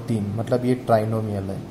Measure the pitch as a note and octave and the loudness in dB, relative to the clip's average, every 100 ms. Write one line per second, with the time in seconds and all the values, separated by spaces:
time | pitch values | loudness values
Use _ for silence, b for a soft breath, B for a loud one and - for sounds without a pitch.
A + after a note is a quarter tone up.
0 | - A2+ G2 G#2 A2 B2 B2 B2 - A2+ | 0 -2 0 -2 0 0 2 0 4 4
1 | A2 A2 A2 G2+ F#2+ G2 - | 4 0 -2 -2 -4 -6 -10